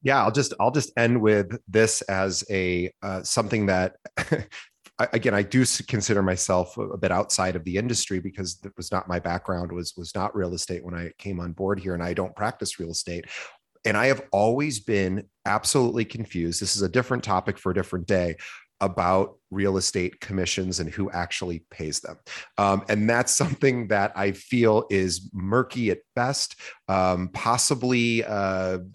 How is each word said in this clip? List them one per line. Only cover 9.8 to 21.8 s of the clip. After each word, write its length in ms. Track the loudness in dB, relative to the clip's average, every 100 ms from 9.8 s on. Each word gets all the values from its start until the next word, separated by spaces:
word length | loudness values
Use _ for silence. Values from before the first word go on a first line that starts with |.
| -10 -10
was 180 | -10
not 220 | -6 -4 -2
real 180 | -4
estate 300 | -4 -6 -6
when 120 | -8 -8
I 160 | -10 -10
came 220 | -8 -6
on 140 | -6
board 260 | -4 -2 -2
here, 140 | -2
and 100 | -4
I 100 | -2
don't 220 | -2 -4 -2
practice 440 | -4 -4 -8 -6
real 120 | -6
estate. 340 | -6 -6 -8 -10 -14 -14 -18 _ _ 0
And 100 | 4
I 120 | 4
have 140 | 2 0
always 480 | 2 2 2 0 -4
been 480 | -2 0 2 -2 -6 _ -2
absolutely 580 | 0 2 2 4 2
confused. 580 | -4 -4 -8 -4 -2 -2
This 140 | -2 0
is 60 |
a 80 | 2
different 340 | 2 0 -2
topic 340 | 0 0 0 -4
for 140 | -2
a 40 | -2
different 300 | -2 -6 0
day, 300 | 0 2 -4 -10 -18 _ _
about 540 | -4 0 2 2 0 -4 _
real 240 | -2 0 2
estate 460 | 0 -2 -2 -6
commissions 580 | -6 -2 -2 -2 -2 -2
and 100 | -4
who 220 | -4 -4
actually 540 | -4 -4 -4 -6 -8 _
pays 300 | -10